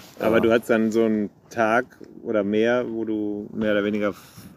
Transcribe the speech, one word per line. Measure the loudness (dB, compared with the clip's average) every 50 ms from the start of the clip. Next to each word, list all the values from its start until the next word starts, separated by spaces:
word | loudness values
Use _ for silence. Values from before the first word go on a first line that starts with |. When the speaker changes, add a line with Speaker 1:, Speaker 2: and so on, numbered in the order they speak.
| -20 -20 -10 -4
Speaker 1:
Aber | 0 2 2
Speaker 2:
Äh, | 4
Speaker 1:
du | 4 4
hattest | 2 2 2 2
dann | 2 2 2 2
so | 2 2 2
einen | 2 2 0 -2 -4 -8 -16 _ -12
Tag | -2 0 0 2 2 2 0 -2 -12 _ -20 -20 -20 -14 -8
oder | -2 -2 0 0
mehr, | 0 2 2 2 2 2 0 -2 -4
wo | -6 -6 -4
du | -4 -4 -4 -4 -4 -6 -8 -10 -10 -6
mehr | -4 -2 0
oder | 0 2 0
weniger | 0 -2 0 -2 -2
f-, | -4 -6 -14 -20 -20 -20 -20 -20 -20